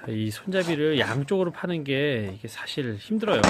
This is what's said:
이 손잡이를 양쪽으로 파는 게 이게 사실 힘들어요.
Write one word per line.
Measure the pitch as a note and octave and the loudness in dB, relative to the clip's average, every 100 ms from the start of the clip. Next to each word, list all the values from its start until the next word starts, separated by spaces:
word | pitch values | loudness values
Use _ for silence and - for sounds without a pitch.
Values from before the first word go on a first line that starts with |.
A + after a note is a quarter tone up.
| - | -6
이 | A2 G#2+ | -2 -2
손잡이를 | G#2+ G3 F#3+ E3+ D3+ D#3 D3 | -4 -2 0 2 2 4 4
양쪽으로 | G#2+ B2 C#3 G3 F3 | 2 0 0 0 0
파는 | - F3+ E3+ | -2 -4 -2
게 | C#3 C3+ D3 A#2+ G2+ G2+ | 0 0 2 0 -2 -6
이게 | A2 | -12
사실 | - - - B2+ G2+ | -12 -8 -4 -4 -4
힘들어요. | - G#3+ G#3+ C3 | -4 -2 2 4